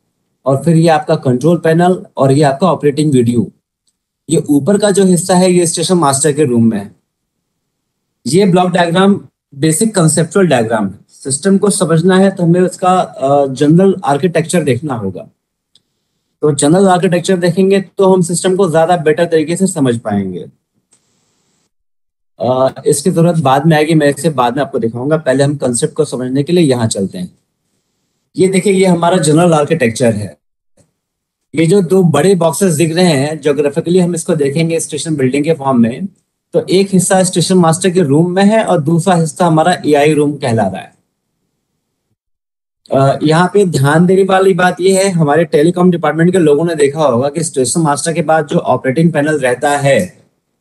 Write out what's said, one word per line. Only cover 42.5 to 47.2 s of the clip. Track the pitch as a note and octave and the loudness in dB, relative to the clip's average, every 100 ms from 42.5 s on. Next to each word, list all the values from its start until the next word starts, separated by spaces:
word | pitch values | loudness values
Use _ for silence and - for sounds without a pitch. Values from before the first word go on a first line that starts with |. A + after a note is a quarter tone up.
| _ _ _ _ | _ _ _ _
अ, | B2+ C#3 B2+ | 0 0 0
यहाँ | D3+ D#3 F3+ | 0 2 2
पे | G3+ F#3+ | 2 0
ध्यान | C#3+ C#3 D#3 F3+ | 0 0 2 4
देने | F#3+ | 2
वाली | G3 F#3+ F#3+ | 2 2 2
बात | F3+ F3+ F3 | 2 0 0
ये | F#3 F#3+ | 0 2
है, | G3 | 0
हमारे | E3+ D3 D3+ E3 | 0 0 0 0
telecom | D#3 D#3+ F3 F3+ | 2 0 2 2
department | E3+ D3+ D3+ E3+ | 2 -2 0 0
के | F#3 | 2
लोगों | D#3 C#3+ E3+ | 2 2 0
ने | D#3 | 0
देखा | C#3 C#3+ | -2 0
होगा | D3 A#2+ | 0 0